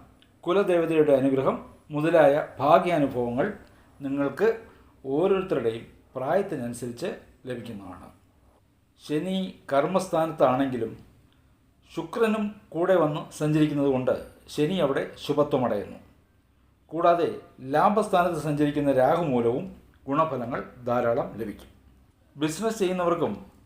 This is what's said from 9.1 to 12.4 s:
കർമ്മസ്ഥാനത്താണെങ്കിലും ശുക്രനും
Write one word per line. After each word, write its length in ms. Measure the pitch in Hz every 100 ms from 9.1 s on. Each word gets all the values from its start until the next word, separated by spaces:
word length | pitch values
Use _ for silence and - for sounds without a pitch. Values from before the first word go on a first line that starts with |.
| 151 180 190 185 - -
കർമ്മസ്ഥാനത്താണെങ്കിലും 1200 | 139 160 185 185 165 160 151 135 127 135 123 110 - - _ _ _ _ _ _ _ _
ശുക്രനും 540 | - 156 233 220 214